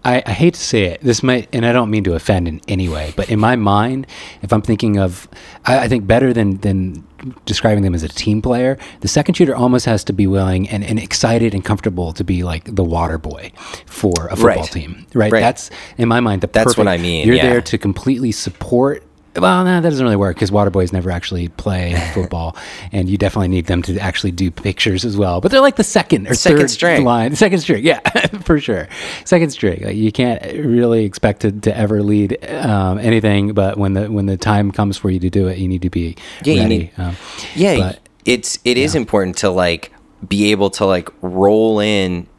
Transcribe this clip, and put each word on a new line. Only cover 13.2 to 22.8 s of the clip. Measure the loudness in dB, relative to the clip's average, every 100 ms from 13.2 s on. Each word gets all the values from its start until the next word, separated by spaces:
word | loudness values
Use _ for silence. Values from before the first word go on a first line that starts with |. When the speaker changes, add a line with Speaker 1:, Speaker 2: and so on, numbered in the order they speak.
| -8 -12 -16 -18 -18 -18 -16
Speaker 1:
for | -2 0 0 -4
a | 2
football | 2 2
Speaker 2:
Right. | -2
Speaker 1:
team, | -8 -10 -14 -6
right? | 0 2
Speaker 2:
Right. | 4
Speaker 1:
That's, | 2 0 -10 -16 -18 -2
in | 0
my | 2
mind, | 0 -2
the | 0
Speaker 2:
That's | 2 2 2
what | 2
Speaker 1:
perfect | 2
Speaker 2:
I |
mean, | 0 0 4
Speaker 1:
You're | 4
Speaker 2:
yeah. | 4
Speaker 1:
there | 2
to | 0 -4
completely | -2 -4 -2 -2 -2
support. | -4 -8 -10 -2 0 0 -2 -10 _ _ 0
Well, | 2 2
no, | 2 2
that | 2
doesn't | 2
really | 2 2
work | 2 0
'cause | 0
water | 2 2
boys | 2 0
never | -2 -2
actually | -4 -6 -6 -6
play | -6 -4 -2 -2
Speaker 2:
<laughs> | -2 -2
Speaker 1:
football, | -4 -4 -4 -6 -8 -16 -16